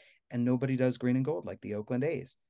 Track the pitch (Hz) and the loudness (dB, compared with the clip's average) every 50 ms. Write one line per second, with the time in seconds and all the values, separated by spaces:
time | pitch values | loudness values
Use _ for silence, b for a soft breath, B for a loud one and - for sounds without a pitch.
0 | b b b b b - - 120 120 123 127 123 135 131 131 120 127 127 123 - | b b b b b -6 -2 0 2 2 2 2 2 2 2 4 4 2 2 2
1 | - 123 123 131 135 143 156 175 110 98 95 - - 101 104 104 107 - 127 123 | 2 2 2 2 2 0 -2 -4 -4 -8 -10 -10 -8 -6 -6 -6 -4 -4 -2 -2
2 | 131 160 170 - - - - - _ _ | -2 -2 -2 -4 -6 -10 -14 -20 _ _